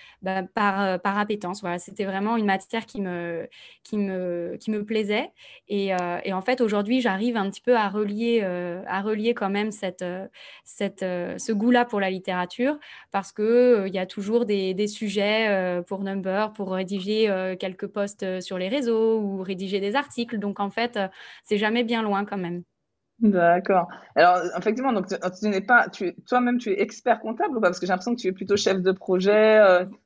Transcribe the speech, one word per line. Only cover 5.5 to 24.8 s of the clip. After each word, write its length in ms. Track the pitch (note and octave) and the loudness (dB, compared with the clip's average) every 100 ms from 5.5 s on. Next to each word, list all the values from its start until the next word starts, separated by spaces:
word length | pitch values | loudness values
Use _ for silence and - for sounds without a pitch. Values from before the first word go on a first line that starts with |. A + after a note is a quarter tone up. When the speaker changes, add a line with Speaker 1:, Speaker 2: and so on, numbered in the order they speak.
| - - | -20 -6
Speaker 1:
Et, 260 | G3+ G3 | -2 0
euh, 260 | F3+ F3 F3 | -2 -2 -4
et 100 | F#3+ | -4
en 80 | F#3+ | -4
fait, 200 | G3 B3+ | -2 0
aujourd'hui, 400 | A3+ G#3 G3+ B3+ | 2 2 0 0
j'arrive 360 | A#3 F#3+ A#3+ A#3 | 2 0 0 -2
un 120 | G3 | -4
petit 120 | G3 | -4
peu 140 | - A#3+ | 2 2
à 140 | G3+ | 2
relier, 520 | G#3 G#3 G#3 A#3 A#3 | -2 -4 -2 0 0
euh, 380 | G3 F3 F3 F3 - | 0 -4 -6 -8 -6
à 140 | F#3+ | -4
relier 320 | G#3 G#3+ A3+ | -2 -2 -2
quand 160 | A#3 G3 | 0 -2
même 220 | G3+ G#3+ | -2 -2
cette, 300 | G#3 F#3+ F3+ | -4 -8 -6
euh, 260 | F3+ F#3 G3 - - - | -8 -8 -12 -16 -20 -20
cette, 400 | - - G3+ G3+ | -20 -6 -6 -4
euh, 340 | F#3 F3+ F3 - | -4 -4 -6 -6
ce 140 | - | -4
goût-là 340 | G#3 A#3 B3 A#3+ | 0 4 4 2
pour 140 | G3+ | 0
la 100 | F#3+ | -2
littérature 680 | F#3 F#3 F3+ F3+ - B3+ D4+ - - - | -2 -4 -4 -4 -2 -2 -2 -8 -20 -8
parce 200 | G3 F#3+ | -6 -6
que, 100 | - | -4
euh, 460 | G#3+ A#3+ B3 A3+ F#3+ | 2 6 6 6 2
il 60 | |
y 60 | F#3 | -4
a 60 | F#3 | -4
toujours 400 | - G3 A#3 A3 | -6 -2 0 2
des, 280 | G3+ F#3+ | 0 0
des 140 | F#3 G#3 | 0 -2
sujets, 640 | G#3 G#3+ G3 G3+ A3 A3 | -2 -4 0 0 2 2
euh, 320 | G3 F#3 F3+ | 2 0 -2
pour 220 | F3 F#3+ | -4 -6
Number, 500 | G3 G3 F#3 F#3+ G#3+ | -4 -4 -2 -2 -2
pour 180 | G#3+ F#3+ | -4 -4
rédiger, 580 | F#3 F#3 G3 F#3+ G#3+ A3 | -4 -4 -4 -2 0 2
euh, 260 | F#3+ F#3 F#3 | 0 -2 -4
quelques 320 | F#3+ F#3 G3+ | -8 -8 -8
posts, 360 | G#3 G3+ - | -4 -6 -6
euh, 180 | F#3+ F#3 | -6 -6
sur 160 | F3+ F#3 | -6 -6
les 100 | F#3 | -2
réseaux 520 | C#4 A#3 A3 A3+ A3 | -2 0 2 2 2
ou 220 | G3+ G3 | -2 -4
rédiger 380 | F#3+ F#3 F#3+ G3+ | -6 -6 -4 -2
des 160 | G3+ C4 | 0 -2
articles. 420 | C#4 - A#3 G#3+ | -2 -6 -4 -4
Donc, 200 | G3+ G3 | -4 -4
en 100 | G3+ | -4
fait, 280 | A3+ A#3+ A#3 | -2 -4 -2
euh, 100 | F#3+ - - - | -4 -6 -20 -20
c'est 140 | - G#3 | -2 0
jamais 260 | G#3+ A#3 | 2 2
bien 180 | A3+ A#3 | 0 0
loin 240 | G#3+ G3 G3+ | 0 -2 -2
quand 120 | G3+ | -4
même. 260 | F3 F3 F3 _ _ _ _ _ | -6 -6 -10 _ _ _ _ _
Speaker 2:
D'accord. 680 | A3 F#3 E3+ F3+ F#3 F#3 E3+ - - - | 4 6 6 6 4 2 2 -6 -4 4
Alors, 240 | F3 F3+ E3+ F#3+ | 6 6 0 -2
effectivement, 340 | G#3+ A3 | -2 0